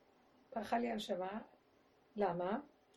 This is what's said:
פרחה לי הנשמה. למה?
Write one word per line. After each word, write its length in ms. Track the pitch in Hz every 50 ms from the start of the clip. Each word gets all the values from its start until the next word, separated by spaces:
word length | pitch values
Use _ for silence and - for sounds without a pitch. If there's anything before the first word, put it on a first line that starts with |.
| - - _ _ _ - - - - -
פרחה 300 | - 226 208 - 240 233
לי 120 | 240 233
הנשמה. 480 | 226 214 - - 196 180 185 190 202 220 - - - - _ _ _ _ _ _ _ _ _ _ _
למה? 440 | 208 202 180 170 175 175 185 214 277 294 - - _ _ _ -